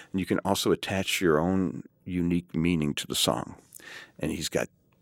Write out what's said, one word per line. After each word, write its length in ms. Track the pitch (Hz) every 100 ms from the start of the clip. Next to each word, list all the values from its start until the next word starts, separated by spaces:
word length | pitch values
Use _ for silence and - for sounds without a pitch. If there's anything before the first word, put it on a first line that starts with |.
| -
and 80 | 95
you 60 | 92
can 120 | 101
also 320 | 95 98 113
attach 480 | 85 - 95 95 -
your 180 | 92 76
own 460 | 85 95 87 - - _
unique 500 | - 90 87 87 -
meaning 380 | - 82 85 73
to 120 | 71 -
the 80 |
song. 400 | - - 57 - - - - - - - -
And 120 | 80
he's 200 | 80 76
got 180 | - 57 _ _ _